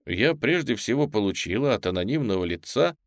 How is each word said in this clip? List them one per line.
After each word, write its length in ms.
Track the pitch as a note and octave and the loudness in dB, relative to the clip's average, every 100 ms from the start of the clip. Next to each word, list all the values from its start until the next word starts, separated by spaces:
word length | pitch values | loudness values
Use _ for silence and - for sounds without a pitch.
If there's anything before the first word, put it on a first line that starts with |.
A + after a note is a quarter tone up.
| - | -6
я 280 | F2+ C#3 | 0 0
прежде 400 | D3+ C3 F3 C#3 | 2 0 0 0
всего 340 | A2 - C3+ D3 | -2 0 0 0
получила 640 | G#2+ G2+ F2+ F2 G2+ C#3+ | 2 0 0 -2 0 0
от 120 | A2 F#2 | 0 0
анонимного 580 | F#2 F#2 D#3 A#2+ F#2+ | -2 -2 -2 0 0
лица 520 | F2+ E2+ - B2 E3+ D#3 | 0 -4 -4 0 0 0